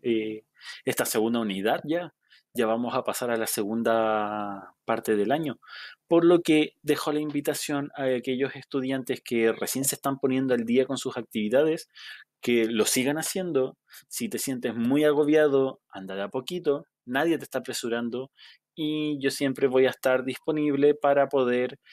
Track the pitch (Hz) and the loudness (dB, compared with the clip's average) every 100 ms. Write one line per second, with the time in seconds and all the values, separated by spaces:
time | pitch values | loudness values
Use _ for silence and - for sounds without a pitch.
0 | 123 113 110 107 - _ - - - 123 | -2 -2 -2 -8 -14 _ -20 -10 -4 -2
1 | 123 117 113 117 107 95 104 156 147 170 | -2 0 0 0 -2 -2 -2 -2 -4 -6
2 | 175 _ _ _ _ - 113 117 120 127 | -6 _ _ _ _ -2 0 0 -2 -4
3 | 107 - 123 113 110 - 101 113 113 113 | -4 -4 -2 -2 -2 -2 -2 -2 0 2
4 | 110 107 104 107 104 98 95 _ - 113 | 2 0 -2 -4 -6 -10 -16 _ -4 -2
5 | - 104 101 147 151 104 - - - - | 0 0 2 0 -2 -8 -14 -18 -18 -14
6 | - 170 170 170 170 151 151 _ 147 143 | 2 4 6 6 4 2 2 _ -2 -2
7 | 160 151 151 143 147 139 - 143 143 - | 0 -2 -2 -4 -4 -4 -4 -4 -4 -4
8 | 135 127 127 127 135 135 - 139 131 135 | -2 -2 -2 -2 -2 -4 -6 -4 -2 -2
9 | 123 120 - 117 113 110 - 127 135 - | -4 -6 -2 2 2 2 -2 -2 -2 -2
10 | 139 135 135 131 131 120 113 123 131 131 | -4 -2 0 2 2 0 2 2 2 -2
11 | 131 123 113 113 104 127 156 165 - - | -6 -8 -6 -4 2 2 2 0 -6 -20
12 | - - - _ - 117 113 113 104 127 | -18 -18 -20 _ 0 2 2 2 2 2
13 | 127 156 - 196 180 139 131 - _ - | 0 -2 -4 -4 -2 0 0 -4 _ -20
14 | - - 113 107 - 127 123 110 117 143 | -14 -8 -6 -6 -6 -4 -4 -2 2 4
15 | 151 147 147 156 151 135 135 131 _ 98 | 4 4 4 4 4 4 2 -2 _ -14
16 | 95 95 101 131 127 180 156 143 - _ | -10 -6 -6 -6 -6 -4 -2 -2 -6 _
17 | - 131 170 147 - 131 127 120 120 117 | -6 -2 0 0 -2 -8 -6 -6 -4 -4
18 | 117 120 131 _ - _ _ - 151 151 | -4 -6 -10 _ -20 _ _ -8 -4 -4
19 | 151 143 135 - 139 127 135 131 127 - | -4 -2 -2 0 -2 0 2 4 2 2
20 | 131 127 131 120 - 156 151 139 143 147 | 2 2 0 -6 -4 -2 0 4 4 4
21 | 143 143 139 139 123 123 127 143 _ | 2 4 2 2 2 0 -2 -6 _